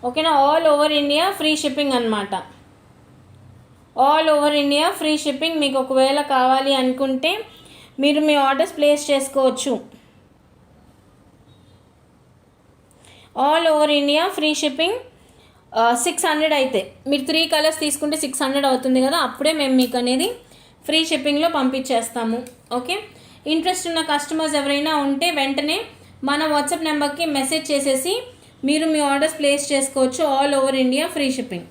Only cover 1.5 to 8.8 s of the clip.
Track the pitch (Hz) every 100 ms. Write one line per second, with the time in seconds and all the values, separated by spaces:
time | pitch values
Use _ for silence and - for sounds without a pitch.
1.5 | 302 294 262 285 254 226 214 202 190 -
2.5 | - - - _ - - - - - -
3.5 | - - - _ - 269 302 320 302 294
4.5 | 294 285 285 330 381 311 302 302 269 320
5.5 | 330 285 262 262 262 262 277 294 269 254
6.5 | 262 269 269 254 254 269 262 311 403 453
7.5 | - - - - - 285 294 302 294 269
8.5 | 269 330 -